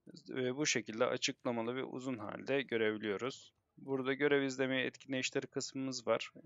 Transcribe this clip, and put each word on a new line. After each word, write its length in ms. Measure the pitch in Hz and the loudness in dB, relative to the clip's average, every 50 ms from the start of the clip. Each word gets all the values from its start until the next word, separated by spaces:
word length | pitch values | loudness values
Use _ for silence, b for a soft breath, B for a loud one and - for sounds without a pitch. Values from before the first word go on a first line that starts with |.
| _ - - - - - | _ -18 -18 -16 -12 -6
ve 260 | - 135 127 127 127 | -4 -2 -2 -2 0
bu 100 | 143 151 | 0 0
şekilde 400 | 147 - 123 107 - 110 110 123 | 2 2 2 0 -2 0 2 2
açıklamalı 680 | 120 127 123 - - 131 - - 127 117 117 113 117 127 | 2 2 2 0 -2 -2 -4 -4 -2 -2 0 -2 -2 -2
ve 80 | 131 131 | -4 -4
uzun 340 | - - 131 127 135 127 | -6 -8 -6 -6 -6 -6
halde 440 | 107 104 101 - - - - 135 139 | -6 -6 -8 -8 -6 -2 0 0 0
görebiliyoruz. 920 | 123 113 117 113 110 107 110 104 110 107 98 95 117 135 - - - - _ _ _ _ _ | 2 0 2 2 4 2 2 2 0 -2 0 0 -2 -4 -6 -8 -12 -20 _ _ _ _ _
Burada 360 | - - 135 135 131 127 131 139 | -14 -6 -2 -2 0 0 0 2
görev 300 | - 143 147 143 139 139 | 2 4 6 6 6 4
izlemeyi 420 | 135 127 131 135 127 131 131 127 | 2 2 0 0 2 2 2 0
etkinleştir 560 | 131 - - - - 135 131 123 - - 139 | 0 -4 -6 -6 -4 -2 0 0 0 0 -2
kısmımız 680 | 127 - - 139 - - - 135 131 135 127 123 113 | -2 -2 -4 -6 -6 -4 -4 -4 -4 -4 -4 -2 2
var. 240 | 113 113 120 - - - - - | 2 2 2 2 -4 -10 -12 -12